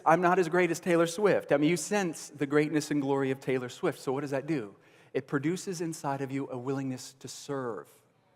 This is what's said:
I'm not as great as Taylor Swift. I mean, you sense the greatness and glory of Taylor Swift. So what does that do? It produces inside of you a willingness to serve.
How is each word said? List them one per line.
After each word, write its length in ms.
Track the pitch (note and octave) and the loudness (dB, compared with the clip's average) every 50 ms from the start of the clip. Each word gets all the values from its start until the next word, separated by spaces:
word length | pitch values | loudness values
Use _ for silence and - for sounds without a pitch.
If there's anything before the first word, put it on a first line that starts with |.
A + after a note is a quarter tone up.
| - | 4
I'm 140 | D3 D#3+ F3 | 6 6 6
not 180 | F3+ F3 F3+ F#3 | 6 6 4 4
as 120 | F3+ D#3+ | 4 4
great 200 | D#3 F3+ F3+ E3+ | 4 2 2 2
as 120 | E3 D#3 | 2 0
Taylor 260 | - F#3+ E3+ E3 E3+ E3 | 0 2 4 4 4 2
Swift. 460 | E3+ - G#3 G3 D3+ A2 - - D3 | 2 2 2 4 4 4 2 2 2
I 40 | C#3+ | 4
mean, 120 | D3+ D3+ | 4 4
you 80 | F3 E3+ | 2 2
sense 520 | - - G#3 G#3 G3 E3+ D3+ - - - - | 0 -2 0 0 0 -2 -4 -6 -10 -12 -8
the 100 | C#3+ D3 | -6 -2
greatness 460 | C#3 C#3+ D3+ D3+ D3+ D#3+ D3+ C#3+ - | 2 2 2 2 2 2 -2 0 0
and 100 | D#3 D3 | 0 0
glory 300 | C#3 C3+ C#3 C3+ C3+ C3 | 0 2 0 2 2 0
of 80 | C3 C3 | -2 -2
Taylor 300 | - - C3 C3 B2 A#2+ | -2 -2 -2 -2 -2 -6
Swift. 320 | - - - F3 C3+ - | -6 -4 -2 -2 -2 -2
So 100 | - C#3 | -2 -4
what 100 | C3 C3+ | -2 -2
does 100 | D3 C#3 | -2 -4
that 160 | C#3 C3+ C3 D3+ | -4 -4 -4 -2
do? 280 | E3 C#3+ A2 G2+ G2 - _ _ - - - _ - | -2 -4 -4 -6 -10 -18 _ _ -20 -20 -14 _ -6
It 120 | C3 C3 | -6 -4
produces 540 | - - C#3+ C3 D#3 F3+ F#3 - G3+ F#3+ D#3+ | -2 -2 -2 0 0 -2 -2 -4 -6 -6 -4
inside 400 | F3+ E3 D#3+ - - D3 C#3 C3+ | -4 -6 -6 -4 -4 -4 -4 -4
of 100 | C#3 B2+ | -4 -4
you 200 | C3+ C3+ C#3 - | -4 -4 -6 -6
a 60 | C3 B2+ | -8 -6
willingness 580 | B2 C3 C#3 C3+ C3+ C3+ B2+ B2+ - - - - | -4 -4 -4 -2 -2 -4 -6 -8 -10 -16 -18 -16
to 100 | - B2+ | -16 -16
serve. 580 | - - - - C#3+ C3+ C3 A#2+ A2 F2 C#2 - - _ _ _ _ _ _ _ _ | -14 -14 -10 -8 -6 -6 -4 -6 -6 -8 -10 -16 -20 _ _ _ _ _ _ _ _